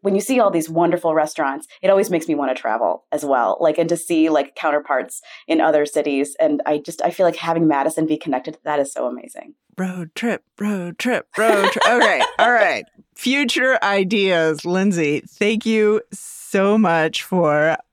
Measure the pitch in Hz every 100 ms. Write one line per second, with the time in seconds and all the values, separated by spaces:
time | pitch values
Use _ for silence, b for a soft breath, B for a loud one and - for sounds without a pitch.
0 | 196 196 196 254 208 170 160 165 175 180
1 | 165 156 156 - 143 139 - B 185 196
2 | 185 170 160 147 135 127 117 110 107 -
3 | _ 151 143 131 110 - 165 156 165 165
4 | - 165 160 151 139 - 160 147 143 135
5 | - - B B B 160 160 151 147 156
6 | 147 139 139 - 160 147 - 151 143 -
7 | - 180 180 165 165 165 160 143 147 -
8 | 160 156 - 131 143 151 156 147 139 131
9 | 123 123 - - - - _ - 185 180
10 | 160 - 233 196 _ - 208 202 175 165
11 | 247 226 - - 220 208 196 - - 240
12 | 220 160 494 - 180 240 196 123 - _
13 | - - 254 277 269 - 262 262 202 202
14 | 185 214 190 175 160 156 170 180 196 170
15 | 151 147 - - 208 220 220 220 214 214
16 | - - - - - 202 196 214 196 165
17 | 160 - - 185 156 147 156 156 -